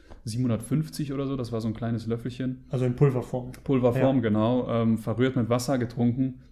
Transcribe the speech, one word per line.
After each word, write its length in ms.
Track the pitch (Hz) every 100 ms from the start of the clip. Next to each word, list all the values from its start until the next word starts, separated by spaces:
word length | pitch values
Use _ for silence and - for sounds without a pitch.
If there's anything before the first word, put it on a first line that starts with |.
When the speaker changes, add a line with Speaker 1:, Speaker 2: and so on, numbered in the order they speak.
| - -
Speaker 1:
siebenhundertünfzig 880 | 117 120 127 113 - 151 156 - 139
oder 140 | 139 135
so. 100 | 135
Das 160 | 113
war 80 | 113
so 80 | 110
ein 60 |
kleines 320 | 107 113 113 107
Löffelchen. 580 | 117 127 - 127 127 -
Speaker 2:
Also 140 | 127
in 120 | 127 123
Pulverform. 560 | 143 127 - 127 123 -
Speaker 1:
Pulverform, 520 | - 135 123 127 131 135
Speaker 2:
Ja. 60 |
Speaker 1:
genau. 460 | 110 107 110 127 117
Ähm, 280 | 117 113 110
verrührt 380 | 117 110 131 131
mit 120 | 110
Wasser, 300 | 123 123 135
getrunken. 640 | 120 - 120 127 131 127 -